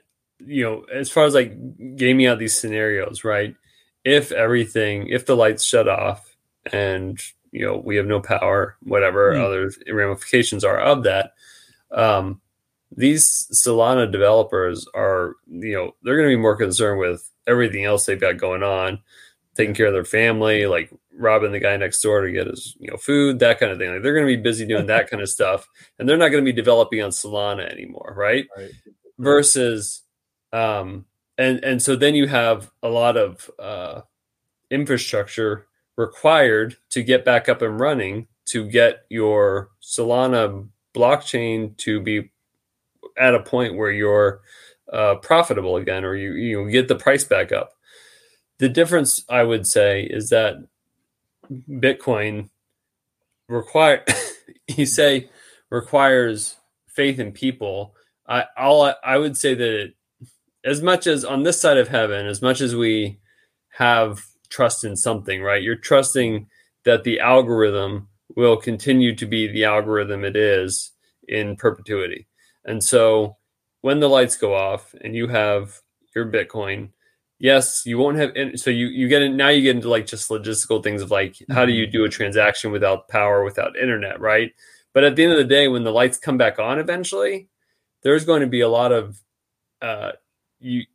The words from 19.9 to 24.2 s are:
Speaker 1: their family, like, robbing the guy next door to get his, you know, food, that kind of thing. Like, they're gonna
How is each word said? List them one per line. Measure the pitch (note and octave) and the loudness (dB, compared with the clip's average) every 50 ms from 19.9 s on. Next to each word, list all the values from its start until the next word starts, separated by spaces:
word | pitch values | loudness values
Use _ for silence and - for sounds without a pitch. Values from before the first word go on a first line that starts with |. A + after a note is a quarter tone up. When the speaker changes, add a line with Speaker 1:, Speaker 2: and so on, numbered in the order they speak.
| G2 | 0
Speaker 1:
their | F#2 F2 | -2 -4
family, | - - A2 A2+ A#2 A2 A2 A2 A2 G#2+ G#2 G2+ | -2 0 0 2 2 2 0 0 2 2 2 2
like, | G2+ F2+ E2+ D#2 - - - _ _ F2 - | 0 0 -2 -4 -6 -12 -20 _ _ _ -4
robbing | A#2 A2 G#2+ G#2+ G#2+ G2+ | 0 2 2 2 2 0
the | G2+ G2+ | -4 -2
guy | G#2 G2+ G2+ | -2 -2 0
next | G2 G2 F2 - - - | 0 -4 -4 -4 -2 0
door | G#2+ G#2 G2+ | 2 2 2
to | G2 F#2 | 0 -2
get | F#2 F#2 F2+ | -4 -4 -6
his, | - - - - - - _ | -6 -8 -12 -14 -18 -20 _
you | - - | -16 -14
know, | - - | -14 -12
food, | - - C#3+ C#3+ C#3+ C#3 C3 A#2+ | -4 -2 0 2 2 2 2 2
that | B2 A#2 A2 - | 4 2 4 2
kind | B2 G#2 F#2 | 0 -2 -2
of | F2+ | -4
thing. | F#2+ F2+ | -6 -6
Like, | F2+ F#2+ G#2+ | -6 -4 -2
they're | C3+ D3 | 0 0
gonna | D#3 | 2